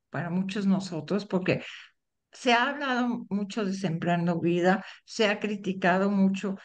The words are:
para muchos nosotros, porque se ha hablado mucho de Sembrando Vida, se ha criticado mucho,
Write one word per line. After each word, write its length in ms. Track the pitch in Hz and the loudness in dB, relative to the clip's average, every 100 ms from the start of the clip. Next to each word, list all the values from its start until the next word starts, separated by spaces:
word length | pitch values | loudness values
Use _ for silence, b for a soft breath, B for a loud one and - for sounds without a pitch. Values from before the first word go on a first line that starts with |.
| _ | _
para 200 | 135 175 | -8 -4
muchos 380 | 175 196 220 196 | -2 -2 -2 2
nosotros, 580 | 190 - 160 151 196 202 | 2 0 -8 -2 -4 -2
porque 380 | 185 185 - B B B _ _ _ _ | -2 0 -2 B B B _ _ _ _
se 220 | - 254 | -6 2
ha 160 | 240 262 | 2 2
hablado 560 | 285 277 247 247 240 - | -2 -2 0 0 -2 -4
mucho 360 | 202 202 233 196 | -4 -4 -4 -4
de 80 | |
Sembrando 640 | 190 190 165 170 170 175 165 | -2 -2 -2 0 0 0 0
Vida, 460 | 170 175 175 190 B B _ | 2 4 4 2 B B _
se 220 | - 214 | 0 2
ha 120 | 214 | 2
criticado 720 | 208 208 202 190 185 185 202 | -2 -4 -4 0 2 4 2
mucho, 440 | 202 190 190 202 196 | 4 4 2 -4 -8